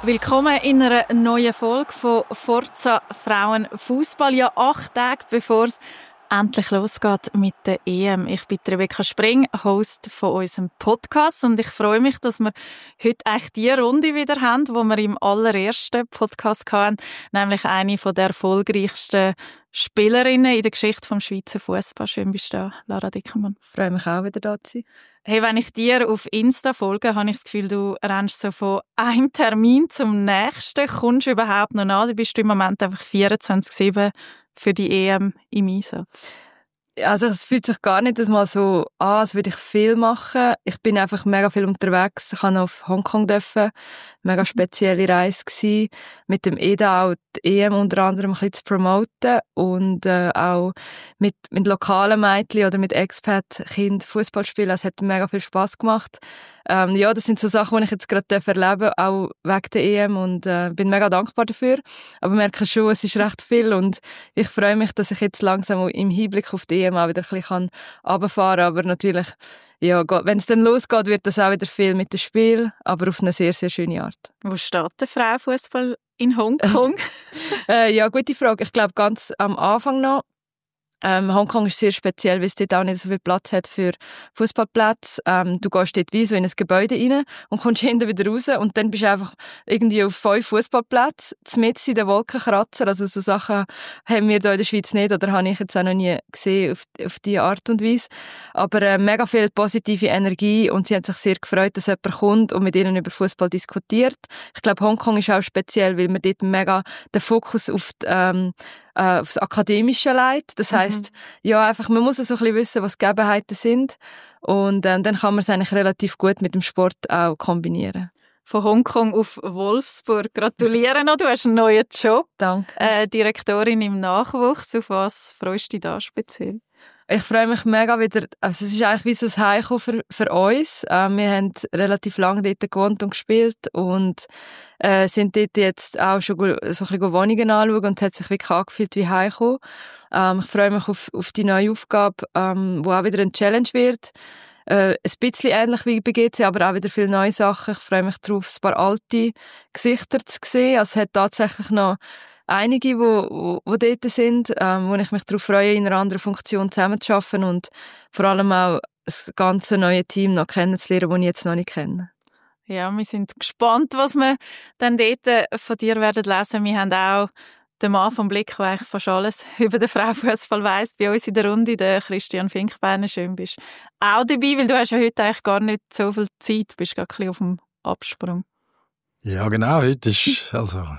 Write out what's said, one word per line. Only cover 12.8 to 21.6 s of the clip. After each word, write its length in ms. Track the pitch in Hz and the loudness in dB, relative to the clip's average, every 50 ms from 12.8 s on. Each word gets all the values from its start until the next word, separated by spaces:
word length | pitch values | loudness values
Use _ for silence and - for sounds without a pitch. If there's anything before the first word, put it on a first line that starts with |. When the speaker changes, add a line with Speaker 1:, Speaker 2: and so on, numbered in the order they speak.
| - - _ _ - | -20 -20 _ _ 0
Speaker 1:
heute 220 | 226 233 _ - | 0 0 _ -2
eigentlich 280 | 220 214 247 - - _ | -2 -2 -2 -4 -6 _
die 180 | 220 214 247 | -2 0 2
Runde 420 | 269 262 247 233 254 302 311 311 294 | 2 4 2 2 2 2 2 2 0
wieder 280 | 294 294 285 294 277 | 0 0 -2 0 0
haben, 240 | 254 240 233 262 294 | 2 2 2 2 0
die 80 | 269 233 | 0 0
wir 240 | 240 233 220 214 214 | 0 2 2 2 2
im 180 | 214 208 202 - | 0 -2 -4 -2
allerersten 880 | - 202 202 214 220 226 208 196 190 208 233 - - - - 240 233 | 0 0 2 2 2 2 2 0 0 -2 -2 -4 -4 -2 -2 -4 -4
Podcast 640 | 233 - - 226 214 - - - 220 214 - - - | -4 -4 -4 -4 -4 -4 -4 -2 -2 -2 -2 -4 -2
hatten, 260 | - 202 202 208 214 202 - - - - - - | 0 2 2 2 0 -4 -8 -16 -16 -18 -16 -4
nämlich 340 | - 202 202 202 202 190 - | -2 -2 0 0 -2 -2 0
eine 320 | - 190 190 190 196 202 | 0 0 0 0 0 -2
von 160 | 196 - 196 185 | -2 -2 -2 0
der 140 | 190 190 | 2 0
erfolgreichsten 1080 | 190 190 - - 190 190 196 202 - 208 208 190 202 - - - - - 196 190 190 185 _ - - - - _ _ | 0 0 -2 0 0 2 2 0 0 0 0 0 -2 -4 -6 -6 -2 0 2 2 2 0 _ -10 -20 -20 -20 _ _
Spielerinnen 840 | _ - - - _ - 208 214 233 247 254 254 262 254 262 262 247 | _ -6 -6 -2 _ 2 4 4 4 4 4 4 4 4 4 4 4
in 80 | 220 | 2
der 100 | 208 220 | 2 -2
Geschichte 360 | - - - 214 214 - - | -2 0 -2 -2 -2 -4 -6
vom 120 | - 214 202 | -6 -6 -4
Schweizer 400 | - - 196 190 - - - | -4 -6 -8 -8 -8 -8 -10
Fußball. 460 | 202 | -8